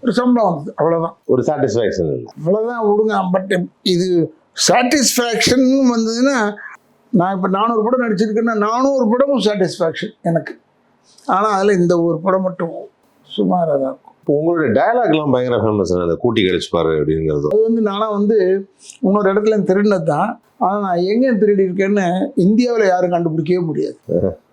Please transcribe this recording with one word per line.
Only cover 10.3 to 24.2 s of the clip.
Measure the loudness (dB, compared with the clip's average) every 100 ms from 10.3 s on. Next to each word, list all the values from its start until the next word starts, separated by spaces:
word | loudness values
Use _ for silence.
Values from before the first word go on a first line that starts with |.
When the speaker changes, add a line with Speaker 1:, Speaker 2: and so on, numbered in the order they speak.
| -2 -4 -18 _ _ _ _ _ _ -2
Speaker 1:
ஆனா, | 0 2
அதுல | 2 2
இந்த | 2 2 2
ஒரு | 0 -2
படம் | 0 0
மட்டும் | -2 -4 -8 -8 -16 _ _ _ _ -4
சுமாரா | 0 0 0
தான் | 0
இருக்கும். | -2 -8 -18 _
Speaker 2:
இப்போ | -2
உங்களுடைய | 0 0 0 0 2 2
டயலாக்லாம் | 2 0 0 0
பயங்கர | 0 0 0
ஃபேமஸ், | 0 0 0 0
அந்த | 0 -2
கூட்டி | 0 0
கழிச்சு | 0 0 -2
பாரு | -2 0
அப்படிங்கிறது. | 0 0 -2 -2 -2 0
Speaker 1:
அது | 0
வந்து | 2 0
நானா | -2 -2 -4
வந்து | -2 2 2 2 -2 -4 _ -20 -4
இன்னொரு | 0 2 2
இடத்துல | 2 2
திருடினது | 0 2 2 2 2
தான். | 0 0 -2 -4 _ _
ஆனா, | -2 -2
நான் | -2 -2
எங்க | 0 0 2
திருடி | 2 2 2
இருக்கேன்னு | 0 0 0 0 0 -2 -2 0
இந்தியாவுல | 2 4 2 2 2
யாரும் | 2 0
கண்டுபிடிக்கவே | 0 -2 -2 -2 -2 -2
முடியாது. | -4 -6 -8 -4
Speaker 2:
ஆஹா. | -2